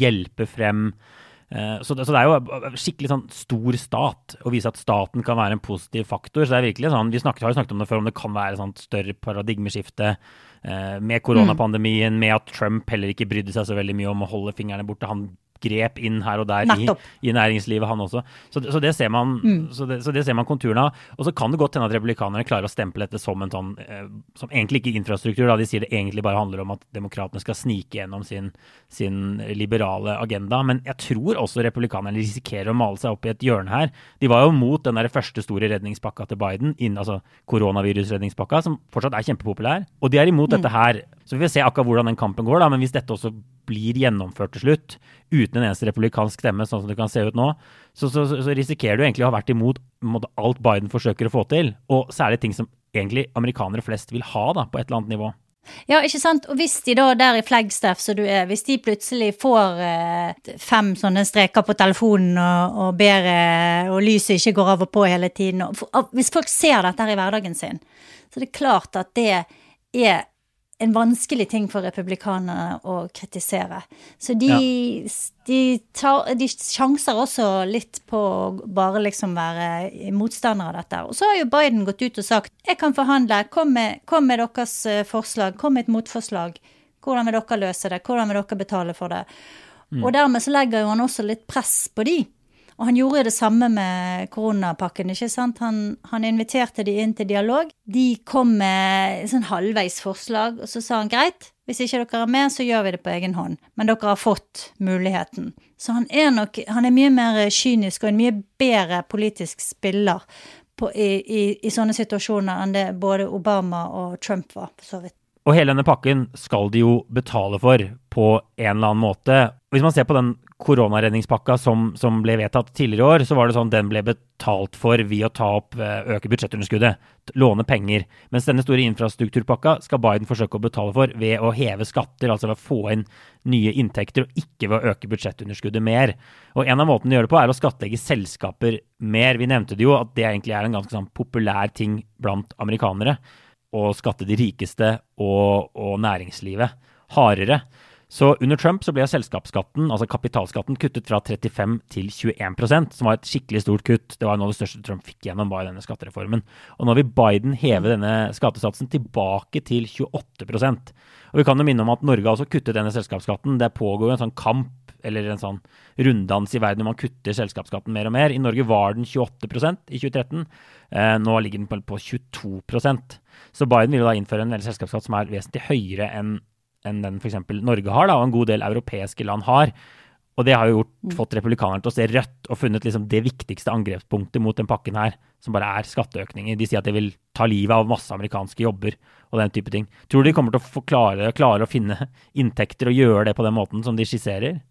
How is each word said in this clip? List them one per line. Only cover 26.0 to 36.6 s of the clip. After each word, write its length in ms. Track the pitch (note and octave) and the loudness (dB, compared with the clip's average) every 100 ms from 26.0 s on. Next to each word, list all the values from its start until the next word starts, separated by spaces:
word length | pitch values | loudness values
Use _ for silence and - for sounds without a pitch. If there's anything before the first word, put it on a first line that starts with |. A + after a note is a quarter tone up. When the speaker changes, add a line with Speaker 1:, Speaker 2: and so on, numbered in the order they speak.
| G2 G#2 | -4 -4
Speaker 1:
bare 160 | G#2 G2+ | -2 -2
handler 220 | G2+ F#2+ | -2 -6
om 80 | F#2+ | -8
at 140 | G2+ _ | -10 _
demokratene 460 | G#2+ G2+ - F#2+ G2 | -14 -12 -10 -10 -10
skal 140 | - A2 | -8 -6
snike 320 | B2+ G2+ - G#2 | -4 -4 -6 -12
gjennom 240 | F#2+ G2 | -10 -12
sin, 280 | G2 G2 G2 - _ _ _ | -12 -10 -10 -14 _ _ _
sin 540 | - G2 G2 G2 G#2 G#2+ G#2 | -6 -4 -2 -4 -6 -6 -6
liberale 560 | G#2 A2 G2+ F#2+ G#2 G#2 | -2 0 -2 -4 -6 -6
agenda. 400 | A2 G2+ G2+ B2+ | -6 -6 -2 0
Men 180 | C3 B2+ C3 | 0 0 -4
jeg 100 | C3+ | -12
tror 380 | - A2+ D#3 A3+ | -6 -4 -2 -2
også 220 | A2+ A#2+ A#2 | -2 -2 -2
republikanerne 480 | A#2+ A#2+ G2 G2+ G#2+ | -2 -4 -4 -4 -4
risikerer 480 | A2 A2 - G#2 G2 | -4 -6 -10 -8 -2
å 60 | A#2+ | 0
male 180 | A2 G2 | 0 -2
seg 140 | A#2+ | -4
opp 160 | G#2 A2+ | -4 -6
i 40 | |
et 80 | A2 | -4
hjørne 260 | B2+ A2 F#2+ | 0 0 0
her. 160 | A#2 D#3+ - - _ | -2 -2 -4 -20 _
De 80 | C3 | 4
var 180 | A#2+ D3+ | 6 8
jo 60 | |
mot 260 | D3 B2 D3+ C3 | 6 2 0 0
den 80 | |
der 140 | A2+ A#2 | 0 0
første 320 | C#3+ - - | -2 -4 -8
store 240 | - G2+ G#2+ | -6 -2 -2
redningspakka 540 | G#2 G#2 G#2 G#2+ - G#2 | -2 -6 -8 -10 -10 -10
til 100 | G2+ | -6
Biden, 380 | G2+ G2 | -4 -2